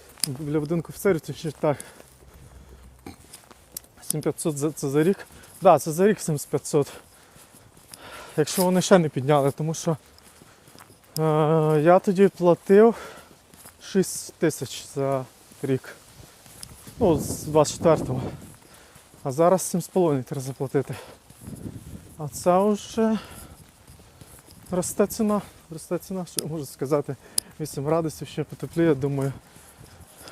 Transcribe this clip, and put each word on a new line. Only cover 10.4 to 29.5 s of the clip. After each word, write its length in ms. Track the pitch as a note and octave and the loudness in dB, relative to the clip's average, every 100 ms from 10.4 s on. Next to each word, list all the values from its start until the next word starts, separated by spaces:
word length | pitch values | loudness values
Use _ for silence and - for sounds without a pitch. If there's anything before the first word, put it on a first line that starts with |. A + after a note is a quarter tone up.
| - - - - - _ _ - | -20 -20 -20 -20 -20 _ _ -2
е, 600 | D#3 D3+ D3+ D#3+ D#3 D#3 | 0 2 2 2 2 4
я 180 | D#3 F#3 | 6 6
тоді 280 | - F#3 G3 | 4 4 2
платив 680 | - F3 E3 - G3 A3+ G#3+ - - - - _ - - - | 4 4 2 6 8 8 4 -6 -18 -20 -20 _ -20 -20 -20
шість 520 | - G3 F3+ - - | -4 -2 0 -4 -14
тисяч 520 | - E3 - C3+ - - - | -4 -2 -2 -8 -12 -12 -6
за 300 | C3+ C3+ B2+ - - - | -4 -4 -6 -14 -20 -10
рік. 340 | C3+ C3 - - - - - - - - - - - - | -4 -4 -4 -18 -20 -20 -20 -20 -20 -20 -20 -20 -20 0
Ну, 140 | G#3+ D3+ | 2 2
з 280 | - - | -2 -8
двадцять 320 | - D#3 D3 - | 0 2 2 2
четвертого. 460 | E3+ D3+ B2 B2+ - - - - - - - - - - | 2 2 0 -6 -8 -12 -18 -20 -20 -20 -20 -20 -20 -12
А 80 | C#3+ | -8
зараз 300 | C3 E3+ F#3 | 2 4 2
сім 200 | - F#3 | 0 -4
з 60 | - | -2
половиною 360 | G3 F3 C#3 | 0 0 0
треба 180 | B2 C#3 | -4 -8
заплатити. 540 | C3 C3 C3+ C#3+ C3 B2 - - _ - - - - - - - - - | -8 -8 -4 -2 -2 -8 -14 -20 _ -20 -18 -16 -14 -16 -16 -18 -20 -12
А 100 | D3 | -12
це 320 | - F3+ F3+ | -2 2 4
вже 580 | G#3 G3+ - - A3 A3 - - - - - _ - - - - - - - - - | 4 0 -4 -2 0 0 -4 -16 -20 -20 -20 _ -20 -20 -20 -20 -20 -20 -20 -20 -6
росте 360 | F3+ E3+ - G3+ | -4 -4 -2 -2
ціна, 340 | - G#3+ G#3 - - - | 0 -2 -2 -4 -16 -18
росте 260 | D#3+ - E3+ | -18 -8 -8
ціна, 280 | - F#3+ F3 | -6 -10 -2
що 180 | - | -2
я 60 | C#3 | -2
можу 160 | D#3+ C3+ | -6 -10
сказати. 500 | - C3+ D3 C#3+ C3 - - - - | -8 -2 0 -2 -8 -8 -8 -8 -10
Вісім 260 | D#3 - C#3 | -10 -6 -2
градусів, 420 | E3 D#3+ - C#3+ | 0 0 -6 -10
ще 160 | - | -8
потепліє, 520 | D3 - C3+ - E3+ C#3 | -8 -10 -8 0 2 2
думаю. 380 | C#3 C#3 C3+ B2+ - | 0 -2 -4 -6 -14